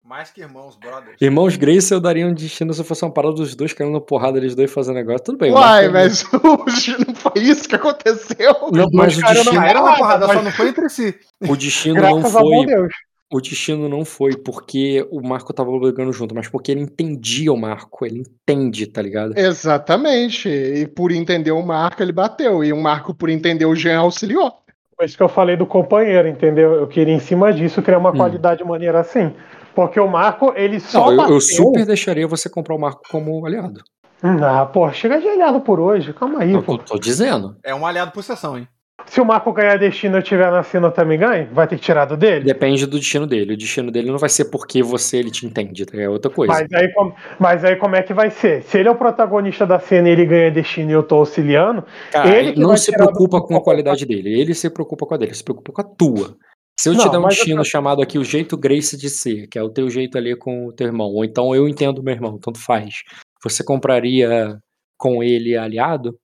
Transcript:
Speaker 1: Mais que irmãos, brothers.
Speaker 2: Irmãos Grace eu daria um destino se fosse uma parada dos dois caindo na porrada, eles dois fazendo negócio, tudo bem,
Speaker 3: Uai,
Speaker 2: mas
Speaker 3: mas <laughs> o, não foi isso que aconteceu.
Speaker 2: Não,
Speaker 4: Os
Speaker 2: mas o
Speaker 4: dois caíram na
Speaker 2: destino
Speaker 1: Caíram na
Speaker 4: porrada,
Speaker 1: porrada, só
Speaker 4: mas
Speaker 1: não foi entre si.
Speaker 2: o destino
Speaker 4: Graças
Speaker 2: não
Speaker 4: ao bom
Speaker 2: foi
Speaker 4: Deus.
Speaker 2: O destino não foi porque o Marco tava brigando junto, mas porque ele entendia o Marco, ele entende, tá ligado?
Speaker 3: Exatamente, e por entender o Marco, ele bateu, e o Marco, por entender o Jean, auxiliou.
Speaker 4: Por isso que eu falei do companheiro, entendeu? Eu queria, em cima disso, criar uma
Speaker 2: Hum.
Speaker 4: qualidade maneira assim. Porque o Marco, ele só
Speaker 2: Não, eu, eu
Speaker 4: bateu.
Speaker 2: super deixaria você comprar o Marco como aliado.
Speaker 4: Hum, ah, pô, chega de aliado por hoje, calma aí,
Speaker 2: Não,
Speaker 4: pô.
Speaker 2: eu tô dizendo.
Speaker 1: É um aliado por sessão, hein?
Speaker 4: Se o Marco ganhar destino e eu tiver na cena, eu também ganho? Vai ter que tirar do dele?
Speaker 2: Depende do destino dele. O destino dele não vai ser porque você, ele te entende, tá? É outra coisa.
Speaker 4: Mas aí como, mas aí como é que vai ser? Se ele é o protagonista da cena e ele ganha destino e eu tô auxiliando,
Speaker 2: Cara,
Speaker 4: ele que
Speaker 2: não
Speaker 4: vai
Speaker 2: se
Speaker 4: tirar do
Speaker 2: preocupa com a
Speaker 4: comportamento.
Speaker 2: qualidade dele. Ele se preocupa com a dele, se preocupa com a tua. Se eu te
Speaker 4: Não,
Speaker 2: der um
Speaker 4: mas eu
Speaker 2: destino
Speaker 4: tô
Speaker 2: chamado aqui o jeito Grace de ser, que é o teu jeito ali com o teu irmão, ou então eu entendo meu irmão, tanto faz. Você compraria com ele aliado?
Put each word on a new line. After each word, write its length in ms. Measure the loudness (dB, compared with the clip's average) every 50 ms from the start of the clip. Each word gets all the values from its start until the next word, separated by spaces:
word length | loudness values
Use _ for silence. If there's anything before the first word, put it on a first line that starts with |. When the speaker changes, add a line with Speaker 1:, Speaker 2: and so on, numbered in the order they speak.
| _
Speaker 1:
Mais 240 | _ -16 -16 -16 -16
que 120 | _ -20
irmãos, 340 | -20 -20 -20 -20 -20 -20 _ _
brothers. 380 | -20 -18 -16 -16 -18 -20 -6 _
Speaker 2:
Irmãos 340 | 0 2 4 4 2 2 2
Grace 380 | 2 2 4 4 4 4 2 0
eu 60 | 0
daria 260 | 0 0 0 0 0 -2
um 60 | -4
destino 400 | -4 -6 -12 -8 -8 -6 -6 -6
se 100 | -6 -6
fosse 200 | -8 -6 -6 -6
uma 80 | -4 -2
parada 200 | -2 -2 -2 -2
dos 220 | -2 -6 -6 -6
dois 160 | -6 -8 -8
caindo 220 | -6 -6 -6 -4 -4
na 80 | -6
porrada, 360 | -4 -4 -4 -2 0 0 -2 0
eles 180 | -2 -2 0
dois 140 | 0 -2 0
fazendo 240 | 0 -4 -6 -4 -6
negócio, 280 | -6 -4 -4 -4 -4 -4
tudo 140 | -8 -4 0
bem, 160 | 2 4 6
Speaker 3:
Uai, 340 | 8 8 8 8 6 6 6
Speaker 2:
mas 360 | 4 4 4 4 2 -2 -6 -2 -2
Speaker 3:
mas 0 |
<laughs> 100 | 4 6
o, 640 | 6 4 4 2 -2 -4 -2 -4 -4 -2 -2 -4 -4
não 80 | -4
foi 260 | -6 -6 -2 -2 0
isso 260 | 2 2 2 2 0 -4
que 60 | -4
aconteceu. 800 | -2 0 -2 -2 0 0 -2 -2 -2 -4 -12 -8 0 4 4 4 4 2 -2 2
Speaker 2:
Não, 140 | 2 2 4
Speaker 4:
Os 40 | 4
Speaker 2:
mas 240 | 4 4 4 4 2
o 40 |
Speaker 4:
dois 0 |
caíram 20 | 4
na 100 | 4 4 6 4
Speaker 2:
destino 180 | 4 4 4
Speaker 1:
Caíram 220 | 4 4 4 4 4
na 100 | 4 4
Speaker 4:
porrada, 20 | 4
Speaker 1:
porrada, 300 | 4 2 2 2 4 2
só 60 | 2
Speaker 4:
mas 80 | 2 2
Speaker 1:
não 80 | -2
foi 160 | -2 0 -2 -2
entre 200 | 0 -2 -4 -4
si. 280 | -4 -4 -4 -4 -6 _ _ _ _ _ -2 -2
Speaker 2:
o 80 | -2
destino 400 | -2 -2 -4 -4 -4 -2 0 2
Speaker 4:
Graças 380 | 4 4 4 4 4 2 2 4
Speaker 2:
não 60 | 4
Speaker 4:
ao 40 | 4
bom 100 | 6 6 4
Speaker 2:
foi 80 | 4
Speaker 4:
Deus. 280 | 4 2 0 0 -2 -6 -12 _ _ _ _ _ _ -6
Speaker 2:
O 60 | -6
destino 480 | -6 -4 -10 -8 -6 -4 -4 -4 -4 -4
não 160 | -4 -6 -6
foi 320 | -8 -6 -2 -2 -2 -2
porque 720 | -2 -8 -12 -12 -12 -14 -8 -4 -2 -2 0 0 -2 -2 -4
o 160 | -10 -10 -6
Marco 280 | -6 -6 -6 -8 -10 -6
tava 180 | -4 -4 -2 -2 0
brigando 320 | 0 0 0 -2 -4 -6
junto, 240 | -6 -6 -8 -8 -8
mas 140 | -10 -10 -8
porque 240 | -8 -8 -4 -4 -4
ele 80 | -4
entendia 720 | -4 -10 -8 -8 -6 -6 -6 -8 -6 -6 -6 -2 0 0 0
o 40 | 0
Marco, 480 | -2 -6 -8 -10 -12 _ -12 -10 -10
ele 140 | -8 -8 -12
entende, 680 | -14 -16 _ _ _ -2 0 0 0 -2 -2 -6 -8 -8
tá 140 | -6 -8
ligado? 360 | -8 -6 -6 -6 -6 -4 -2 0
Speaker 3:
Exatamente, 1120 | 0 0 0 -2 -2 0 0 0 2 0 0 0 2 0 0 0 0 -2 -6 -6 -6 -4
e 360 | -2 -2 -2 -2 -2 -4 -6
por 280 | -6 -6 -4 -2 -2 -2
entender 380 | -2 -2 -2 -2 -2 0 -2
o 100 | -2 -2 -2
Marco, 380 | -4 -2 -2 -2 -2 -2 -4 -4
ele 80 | -4
bateu, 500 | -2 -2 -2 -2 -2 -2 0 0 0 2
e 120 | 0 -2 -2
o 40 | -2
Marco, 320 | 0 -2 -2 -2 -4 -12 -10
por 160 | _ -4 -2
entender 360 | -2 0 0 -2 0 2 2
o 80 | 2 2
Jean, 260 | 2 0 0 2 2
auxiliou. 520 | 2 0 0 -2 -6 -2 0 0 0 -2 -4 _ _ _ _ _ _ _ _ _
Speaker 4:
Por 80 | -4
isso 100 | -4 0
que 80 | 0 0
eu 60 | 2
falei 260 | 4 2 2 2 2
do 100 | 0 -2
companheiro, 640 | 0 0 0 0 2 2 2 2 4 4 2 2 2
entendeu? 460 | 0 0 0 2 4 4 4 4 4
Eu 140 | 2 0 0
queria, 260 | 0 0 2 2 2
em 60 | 0
cima 340 | 0 0 0 2 4 2 2
disso, 280 | 2 -2 -2 -2 -2
criar 160 | 2 2 2 4
uma 120 | 4 2
Speaker 2:
Hum. 60 | 2 2
Speaker 4:
qualidade 440 | 0 0 0 0 0 0 0 0 -4
maneira 340 | -8 -6 -4 -2 0 0 0
assim. 340 | 0 0 0 -2 -2 -2 -4 -10 -20 -20 -20 -20 -20 -6 _
Porque 240 | 0 0 2 4 2
o 80 | 2 2
Marco, 440 | 2 2 2 2 2 2 0 0 0
ele 260 | 0 -2 -2 -2 -4
só 240 | -8 0 2 4 4
Speaker 2:
Não, 20 | 6
eu, 40 | 6
eu 40 | 4 6
Speaker 4:
bateu. 160 | 6 4 4
Speaker 2:
super 440 | 4 2 2 4 4 4 4 4 2
deixaria 420 | 2 0 -2 -2 -4 -2 -2 -2 -4
você 220 | -4 -6 -8 -8
comprar 260 | -8 -10 -8 -6 -6
o 40 | -4
Marco 220 | -4 -6 -6 -8 _ -10
como 360 | -8 -8 -6 -6 -8 -8 -6
aliado. 360 | -6 -8 -6 -8 -10 -12 -16 _ _ _ _ _ _ _ _
Speaker 4:
Hum, 220 | -2 -2 0 2 2
ah, 220 | 2 2 2 0
pô, 260 | 2 2 0 0 0
chega 280 | -2 -4 -4 -2 -2 0
de 60 | 0 0
aliado 320 | 0 2 2 2 2 0
por 180 | 0 0 0 2
hoje, 320 | 2 2 0 0 -2 -6
calma 300 | -10 -8 -6 -6 -4 -2
aí, 100 | 0 0
Speaker 2:
Não, 100 | 0 0
Speaker 4:
pô. 120 | 0 -2 -6
Speaker 2:
eu 40 | -6
tô 200 | -6 -8 -8 -6
dizendo. 560 | -4 -4 -2 0 0 0 -2 -4 -6 -8 -14 _ _
Speaker 1:
É 100 | -10 -8
um 120 | -6 -6 -6
aliado 240 | -4 -4 -6 -8
por 100 | -10 -16
sessão, 360 | -12 -12 -12 -10 -10 -10 -10 -10
hein? 100 | -14 -16 _ _ _ _ _ _ -20
Speaker 4:
Se 140 | -4 0 0
o 60 | 2
Marco 260 | 4 2 2 0 -2
ganhar 280 | -2 0 2 2 4 4
destino 360 | 2 0 0 0 -4 0 0 0
e 20 |
eu 40 | 0
tiver 280 | 0 2 2 2 4
na 100 | 2 0
cena, 260 | -2 0 -2 0 0 2
eu 40 |
também 260 | 2 2 0 2 2 2
ganho? 320 | 2 0 0 -2 -4 -4 0
Vai 140 | 0 0 0
ter 80 | 0 -6
que 40 |
tirar 240 | -2 0 2 2 2
do 100 | 0 0
dele? 300 | 0 2 2 2 2 0
Speaker 2:
Depende 400 | 0 0 2 0 0 2 0 0
do 140 | -2 -4 -6
destino 260 | -4 -2 -2 -2 -2
dele. 280 | -2 -2 -2 -2 -2 -4
O 20 | -8
destino 340 | -6 -8 -6 -6 -6 -4
dele 200 | -4 -4 -4 -4
não 80 | -4 -2
vai 100 | -2 -2
ser 160 | 0 0 -2
porque 380 | -2 -4 -10 -10 -2 0 0 0
você, 340 | 0 0 -4 -4 -2 -2 -4
ele 140 | -4 -4
te 120 | -8 -10 -12
entende, 400 | -8 -8 -8 -8 -8 -8 -12 -12 -10
tá? 100 | -8 -6
É 80 | -6 -4
outra 220 | -4 -4 -4 -4
coisa. 240 | -2 -2 0 0 0
Speaker 4:
Mas 180 | -2 -2 -2 0
aí 200 | 0 0 0 2
como, 220 | 0 -2 -2 -4 -14 -20 -20 -4 0
mas 260 | 2 2 2 2 2
aí 100 | 0 0 2
como 180 | -2 0 0
é 80 | 0 -2
que 100 | -2 0
vai 160 | 0 0 0
ser? 320 | 0 0 0 0 0 0 -4
Se 140 | -2 0 2
ele 100 | 4 4
é 40 |
o 40 | 2
protagonista 680 | 2 2 -2 2 2 0 0 0 -2 -2 -2 -2 -2 0
da 140 | 2 2 0
cena 280 | 2 2 2 4 6 6
e 40 |
ele 140 | 6 4 4
ganha 260 | 4 4 4 4 4
destino 400 | 2 0 -4 -4 -6 -6 -4 0
e 20 | 2
eu 80 | 0
tô 140 | 2 4 4
auxiliando, 680 | 4 4 2 0 -2 0 2 2 2 2 2 0 -4 -8 -12 -20 -20 -20 -4
Speaker 2:
Cara, 180 | -2 2 4 6
Speaker 4:
ele 240 | 6 6 4 2 2
que 60 | 2
Speaker 2:
não 80 | 4 4
Speaker 4:
vai 100 | 4 4
Speaker 2:
se 140 | 2 0
Speaker 4:
tirar 140 | 2 4 4
do 80 | 4 4
Speaker 2:
preocupa 160 | 4 2 2
com 60 | 2 0
a 40 |
Speaker 4:
comportamento. 220 | 0 0 -2 0 2
Speaker 2:
qualidade 420 | 2 2 2 2 0 -2 -2 -2
dele. 340 | -4 -6 -4 -4 -2 0 0
Ele 140 | 0 0 -2
se 160 | -4 -4 -6
preocupa 360 | -6 -6 -10 -10 -8 -10 -6
com 80 | -6 -4
a 20 | -4
dele, 160 | -4 -6 -6
se 100 | -10 -10
preocupa 280 | -10 -10 -10 -10 -14
com 100 | -10 -10
a 20 | -10
tua. 520 | -10 -2 _ 0 2 2 -2 -4 -6 -10 _ _ _ _ _ _ _ _ -6
Se 80 | -2 0
eu 40 | 2
te 60 | 4
Speaker 4:
Não, 100 | 4 4
Speaker 2:
der 80 | 2 2
um 40 | 2
Speaker 4:
mas 100 | 2 2
eu 40 | 2
Speaker 2:
destino 180 | 0 -2 0 -2
Speaker 4:
tô 60 | -2
Speaker 2:
chamado 380 | -2 -2 -2 -2 0 0 0 -2
aqui 160 | -2 -2 -6
o 40 | -4
jeito 320 | -2 -4 -6 -4 -4 -8
Grace 400 | -4 0 0 0 0 0 -4 -8
de 140 | -8 -10 -10
ser, 380 | -8 -6 -6 -6 -6 -8 -10 -12
que 100 | -10 -8
é 60 | -8
o 60 | -6
teu 200 | -4 -4 -4 -4
jeito 260 | -4 -4 -6 -6 -6 -6
ali 180 | -4 -4 -6
com 320 | -8 -8 -10 -10 -10 -10 -12
o 40 | -8
teu 120 | -6 -6 -6
irmão, 200 | -4 -4 -4 -4
ou 160 | -2 -4 -4
então 280 | -4 -2 -2 -2 0 2
eu 120 | 2 2 0
entendo 340 | 0 -2 -2 -2 -2 -4 -6
meu 100 | -6 -6
irmão, 240 | -6 -8 -10 -10 -10
tanto 200 | -12 -12 -14 -12 -6
faz. 380 | -4 -4 -4 -4 -8 -14 -16 -18 _ -20 -20 -20 _ _ _ -10
Você 200 | -8 -6 -6 -4
compraria 920 | -4 -4 -2 0 0 0 0 0 0 0 0 0 2 0 -2 -2 -4 -8 -14 _ _ _ _ _ _ _ _
com 260 | -4 -2 -2 0 0
ele 340 | 0 0 0 0 -2 -4 -4
aliado? 580 | -4 -6 -4 -4 -2 -2 -2 -4 -6 -10 -12 _